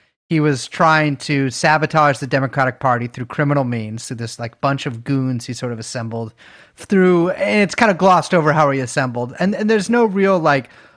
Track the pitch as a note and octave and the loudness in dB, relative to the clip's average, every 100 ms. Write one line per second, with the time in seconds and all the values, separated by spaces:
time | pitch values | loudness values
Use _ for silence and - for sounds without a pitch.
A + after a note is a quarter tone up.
0 | _ _ - D#3+ D3+ C3+ - - E3 D#3 | _ _ -4 0 2 0 -4 2 4 4
1 | D3+ C#3 - C#3+ C3+ - D#3+ D#3 D3+ D#3+ | 2 -2 -2 -2 -2 0 2 2 2 2
2 | D3 C3+ C3+ C#3 C3 C#3 C3 B2+ C3+ A#2+ | 2 2 -2 -2 -2 0 -2 0 -2 0
3 | A#2+ - B2 - C#3+ C#3+ B2+ A#2+ G#2+ A2 | -2 -8 -10 -2 0 0 0 -4 -6 -10
4 | - A#2 A#2 - A#2 - C#3 C#3 - A#2 | -10 -10 -10 -10 -12 -4 -2 -2 -4 -8
5 | A#2+ C#3 C3 B2+ - A#2 B2+ A2+ A2+ B2+ | -4 -2 -2 -4 -8 -8 -8 -8 -10 -8
6 | A2+ A2+ A2+ - - - - - - G3 | -8 -8 -10 -12 -20 -20 -20 -16 0 4
7 | F#3 F3 E3+ - - G#3 G3 - A3+ E3+ | 4 4 2 -2 0 2 2 2 2 4
8 | F#3 E3 - F3+ D#3 C#3+ D3 C3+ B2+ - | 4 4 2 2 2 4 2 2 -2 -2
9 | C3 A#2+ B2 - F#3 G#3 G#3+ A3 F#3 A#3+ | -4 -4 -8 -2 -2 0 0 0 0 0
10 | A3+ G3 G3 F#3 D#3+ C#3 B2+ - - | 2 2 2 2 2 0 -2 -14 -20